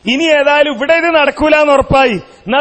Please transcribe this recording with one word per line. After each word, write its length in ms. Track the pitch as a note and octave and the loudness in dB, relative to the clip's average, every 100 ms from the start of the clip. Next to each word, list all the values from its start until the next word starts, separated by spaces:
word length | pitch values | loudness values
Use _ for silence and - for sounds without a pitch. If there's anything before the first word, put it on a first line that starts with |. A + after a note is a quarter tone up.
| - | -6
ഇനി 180 | C4 | -2
ഏതായാലും 520 | E4 D4 C#4+ D4 D4 A#3 | 0 0 2 0 0 -2
ഇവിടെ 160 | C#4+ | -2
ഇത് 220 | E4 E4 | 0 0
നടക്കൂലെന്ന് 580 | D#4+ C#4 C4 D4+ D4+ D4 | 0 0 0 0 2 2
ഉറപ്പായി, 400 | C#4 - C4+ C4 | 0 2 0 0
എന്നാ 460 | F#3+ - - - C4 | -2 -8 -18 -4 -2